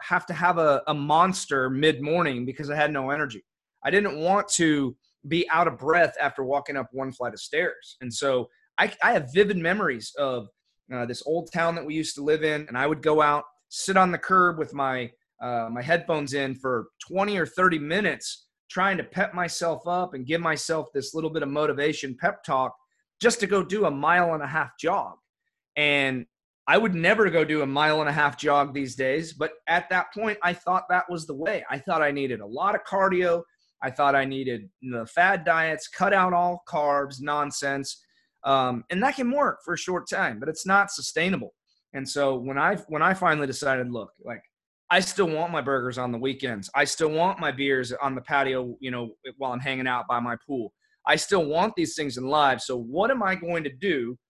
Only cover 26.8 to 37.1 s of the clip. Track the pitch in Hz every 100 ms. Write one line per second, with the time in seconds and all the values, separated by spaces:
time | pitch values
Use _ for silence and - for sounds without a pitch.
26.8 | 220 175 170 220 196 160 151 151 139 143
27.8 | 156 156 147 151 147 - 147 143 139 143
28.8 | 131 113 131 151 160 143 151 - - 175
29.8 | 180 185 - 208 220 208 175 175 170 185
30.8 | 185 180 180 175 156 139 165 190 - 135
31.8 | - 165 147 143 135 110 101 131 190 202
32.8 | - 196 190 180 180 170 - _ _ -
33.8 | 131 127 143 139 135 135 127 117 98 _
34.8 | 127 120 110 170 185 190 165 165 160 156
35.8 | - - 202 196 185 175 175 175 - 160
36.8 | 147 143 139